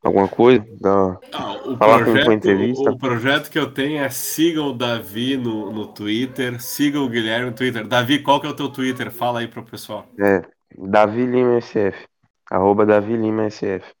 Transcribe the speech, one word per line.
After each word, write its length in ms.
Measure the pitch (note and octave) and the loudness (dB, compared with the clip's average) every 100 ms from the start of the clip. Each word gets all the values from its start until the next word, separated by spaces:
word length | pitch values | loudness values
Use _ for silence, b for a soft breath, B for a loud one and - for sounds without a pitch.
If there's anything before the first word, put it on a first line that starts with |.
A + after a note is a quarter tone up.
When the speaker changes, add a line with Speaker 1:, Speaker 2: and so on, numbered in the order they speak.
Speaker 1:
Alguma 240 | - F#2+ F#2+ | 2 2 0
coisa? 400 | - A#2+ B2 G#2+ - | 4 4 4 0 -4
Dá, 400 | F#2+ G2 F#2+ F#2+ - | 0 2 0 -4 -14
Speaker 2:
Ah, 200 | - - - | -12 -10 -10
o 120 | - B2 | -10 4
Speaker 1:
falar 220 | A2 A2+ | 6 6
com, 40 | A2+ | 4
com 40 | |
a 40 | |
Speaker 2:
projeto, 180 | B2+ C#3+ | 4 4
Speaker 1:
entrevista? 580 | G#2+ G#2+ G2 A2+ B2+ A2 | 4 4 2 2 0 -2
Speaker 2:
o 80 | B2 | 0
projeto 500 | C3 A#2+ B2+ D3 D3+ | -4 -2 0 -2 -2
que 100 | D#3 | -4
eu 140 | C#3 | -4
tenho 300 | C3 C#3 D3+ | -4 -4 -2
é 80 | C3+ | -4
sigam 600 | B2+ - - E3 D#3 C#3+ | -6 -8 0 0 0 -4
o 20 | |
Davi 640 | A#2+ A#2+ A#2 G2 G#2 B2+ C3+ | -4 -4 -4 -6 -6 -4 -4
no, 360 | A#2+ G#2+ G2+ | -4 -6 -8
no 140 | G#2+ G2+ | -10 -12
Twitter, 760 | - G#2 A2 B2+ B2+ B2 B2 | -8 -4 -4 -4 -6 -6 -6
sigam 440 | - - C#3+ C#3+ | -12 -2 -2 0
o 40 | C3+ | -2
Guilherme 420 | A#2 A2 A2+ B2 | -2 -2 -4 -4
no 40 | A#2 | -4
Twitter. 300 | B2+ A#2 G#2+ | -4 -4 -2
Davi, 340 | B2 A#2+ C#3+ | -2 0 -2
qual 200 | C#3+ C#3+ | 2 0
que 80 | D3+ | 0
é 20 | |
o 60 | C#3 | -8
teu 120 | C#3 | -8
Twitter? 440 | C3+ B2+ B2 A2 | -4 -4 -4 -10
Fala 260 | - B2 A#2+ | -4 -4 -4
aí 80 | A#2 | -8
pro 160 | - | -12
pessoal. 400 | A#2 G#2+ - G#2 - - | -16 -18 -14 -14 -14 -2
Speaker 1:
É, 240 | G2+ F#2+ - _ _ - | 2 2 -2 _ _ -16
Davi 480 | F#2+ G#2+ G#2+ A2+ | 2 4 4 2
Lima 340 | B2+ B2 B2 A#2+ | 0 2 2 0
S 200 | A#2 A2+ | 0 -2
F, 300 | G2 - - _ _ _ _ | -2 -4 -20 _ _ _ _
arroba 340 | F#2 G2 G#2 | 2 4 6
Davi 320 | G#2+ G#2 G2+ A2+ | 6 4 2 -2
Lima 280 | G#2+ A2 | -2 -2
S 200 | G#2+ - | -4 -4
F. 300 | G#2 F#2 - _ | -6 -6 -10 _